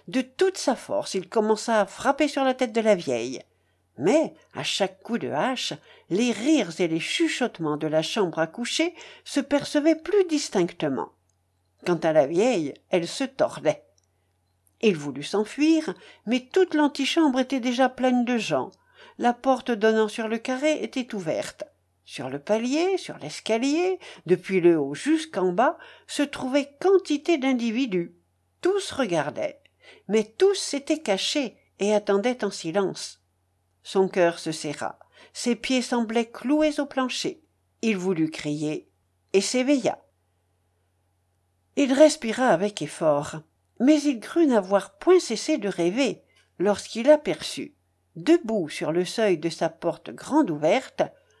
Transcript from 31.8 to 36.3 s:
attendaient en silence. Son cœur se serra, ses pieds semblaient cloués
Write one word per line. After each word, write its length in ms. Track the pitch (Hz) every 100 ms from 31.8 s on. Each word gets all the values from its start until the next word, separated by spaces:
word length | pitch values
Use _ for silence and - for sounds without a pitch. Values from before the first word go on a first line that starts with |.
| 196
attendaient 500 | 214 208 202 220 247
en 80 | 208
silence. 680 | - 165 170 190 - - - _ _ _ _ _ _
Son 240 | - 196 190
cœur 300 | - 170 170
se 140 | -
serra, 480 | 156 151 147 - - _ _ -
ses 220 | - 247 233
pieds 260 | - 254
semblaient 480 | 240 240 220 226
cloués 500 | 233